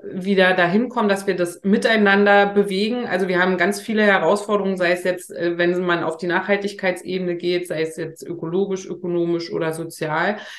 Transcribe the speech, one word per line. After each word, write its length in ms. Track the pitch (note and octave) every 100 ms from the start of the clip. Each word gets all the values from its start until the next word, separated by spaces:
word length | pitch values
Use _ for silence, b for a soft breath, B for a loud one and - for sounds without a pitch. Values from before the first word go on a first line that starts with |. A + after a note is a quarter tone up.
wieder 480 | - F#3 F#3 F#3+ F#3
dahin 380 | F#3 E3+ G#3 A#3+
kommen, 180 | A#3+ G#3
dass 180 | G3 G3
wir 80 |
das 280 | F3 F3 -
miteinander 800 | G3 G3 A#3 A3 G3+ G3+ G3+ G3+
bewegen. 600 | G3+ G3+ G3 F#3+ A3 B3 A#3+
Also 200 | F#3 F#3
wir 140 | F3+
haben 160 | F#3 F3+
ganz 240 | F3+ G3+
viele 220 | - G#3+
Herausforderungen, 720 | G#3 F#3+ D#3+ G3+ - G#3 F#3+ F#3
sei 160 | F3
es 120 | F3+
jetzt, 260 | F#3 F3+ -
äh, 260 | - F3 E3+
wenn 240 | F3 F3+
man 240 | F3+ E3
auf 140 | D#3+ D#3+
die 80 | F3
Nachhaltigkeitsebene 1120 | F3 F#3 G3+ G3+ - F#3 F3+ - F#3 F3+ E3+
geht, 300 | F3 F3 F3+
sei 140 | D#3+
es 160 | D#3+ E3+
jetzt 260 | D#3+ -
ökologisch, 600 | - E3+ E3 F3+ F#3+ F#3+
ökonomisch 680 | - F3+ F3 F3 E3+ E3+ E3+
oder 200 | E3 D#3+
sozial, 640 | D#3+ E3 - D#3 D#3 F#3 G#3+ B